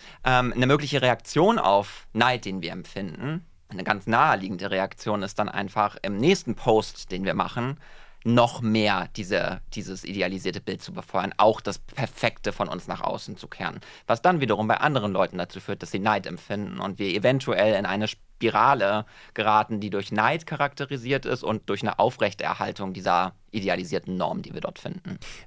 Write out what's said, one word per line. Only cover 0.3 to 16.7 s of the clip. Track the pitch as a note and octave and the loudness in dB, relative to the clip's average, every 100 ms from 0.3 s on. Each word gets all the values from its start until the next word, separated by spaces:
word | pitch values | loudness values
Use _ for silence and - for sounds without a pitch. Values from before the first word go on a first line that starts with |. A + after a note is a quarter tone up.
| B2+ B2 A#2+ | 4 4 2
eine | B2+ | 4
mögliche | C#3+ C#3+ C#3+ | 4 2 2
Reaktion | B2 A#2 - C#3+ F#3+ A#3 | 2 2 0 4 4 6
auf | F#2+ G2+ G#2 - - | 6 4 2 -6 -6
Neid, | A2 A#2+ B2 G#2 | 2 2 2 -4
den | F#2+ | -6
wir | E2 | -6
empfinden, | F2+ E2 G2 F#2+ - C3 E3 - - - | -8 -10 -8 -8 -6 -6 -6 -8 -18 -14
eine | F#2+ | -4
ganz | F#2+ G#2 A2+ | 0 0 2
naheliegende | A2+ D#3 G#2 F#2+ F2+ F#2+ | 2 4 2 -2 -8 -4
Reaktion | F#2+ F#2+ - - G#2 | -2 -2 -4 -4 -4
ist | G2 - | -4 -4
dann | G#2 | -4
einfach | - G2+ - G#2 - | -4 -4 0 -2 -2
im | G2 G2+ | -6 0
nächsten | D3 F#3+ - A2 | 2 2 0 -2
Post, | - A2 - - - | 4 4 2 -6 -10
den | F2+ F#2+ | -4 -2
wir | |
machen, | F2 F2+ A#2+ B2 D3+ - - - - A2+ | 0 -2 -2 -6 -6 -14 -20 -20 -6 2
noch | A#2+ A#2+ - | 6 6 2
mehr | A2+ A2 G#2 F#2+ F#2 - | 0 2 4 2 -2 -8
diese, | F#2 F#2+ F#2 F#2 - | -2 0 0 -4 -8
dieses | A2 F#2+ F#2+ | -10 -10 -10
idealisierte | - G2 F2+ F#2+ F#2 F2+ | -8 -4 -2 -2 -4 -6
Bild | - F#2+ | -6 -8
zu | - | -10
befeuern, | F2 - F#2+ F#2+ - | -12 -6 -2 -2 4
auch | G#2+ A2 | 4 4
das | G#2 - | 0 -8
Perfekte | - - B2 - A#2 - G#2 | -8 -6 -6 -2 -2 -2 -4
von | - F#2 | -4 -4
uns | F2+ - | -6 -8
nach | - | -6
außen | - - - - | -6 -6 -8 -14
zu | - | -14
kehren. | - F2+ F#2+ - - - | -8 -8 -8 -12 -8 -2
Was | A#2 | 2
dann | F3 F3 | 4 4
wiederum | B2 G2+ G#2+ | 4 2 2
bei | A#2 | 2
anderen | D3+ C3+ G#2 | 2 2 2
Leuten | F#2+ F2+ F2+ | 2 2 0
dazu | F2 F#2+ | -6 -8
führt, | - G2+ | -8 -8
dass | F2 | -6
sie | G2+ | -2
Neid | G#2+ G#2 F2+ | 0 0 -2
empfinden | F2 - G2+ G2+ | -10 -8 -6 -6